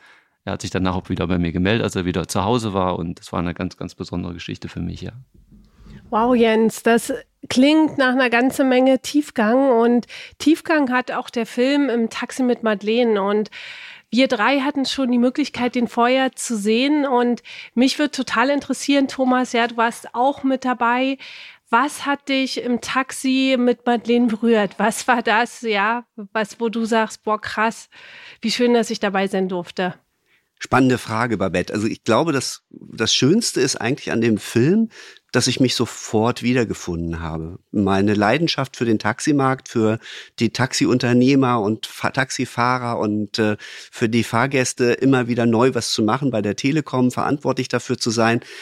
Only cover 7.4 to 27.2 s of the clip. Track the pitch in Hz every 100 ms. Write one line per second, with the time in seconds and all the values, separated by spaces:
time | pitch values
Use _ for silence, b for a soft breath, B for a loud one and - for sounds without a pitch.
7.4 | - - 277 311 311 285 254 254 254 233
8.4 | 262 - 262 254 262 262 - 294 294 -
9.4 | 214 254 277 233 240 240 - B B -
10.4 | 294 330 - 320 262 254 254 226 - 247
11.4 | 226 - 254 285 277 233 226 - 247 -
12.4 | 254 240 220 208 208 233 240 208 196 208
13.4 | 214 B B B B B - 220 269 233
14.4 | 220 285 269 285 254 - 262 247 247 254
15.4 | 277 - 240 247 233 - 240 262 262 -
16.4 | - 226 202 226 277 302 277 240 240 240
17.4 | B B B - 254 - 294 - 254 220
18.4 | 254 285 - 262 - 277 269 - 254 254
19.4 | 254 233 233 233 233 - - 233 262 277
20.4 | 269 262 254 240 233 247 262 269 B B
21.4 | B B - 233 285 - 277 277 - 269
22.4 | 262 - 226 240 - 254 262 - 269 262
23.4 | 262 262 247 240 - 240 220 240 247 214
24.4 | 233 220 202 - 214 - - 240 233 214
25.4 | 240 - 233 202 208 233 240 - 202 220
26.4 | 208 - 233 226 226 226 220 -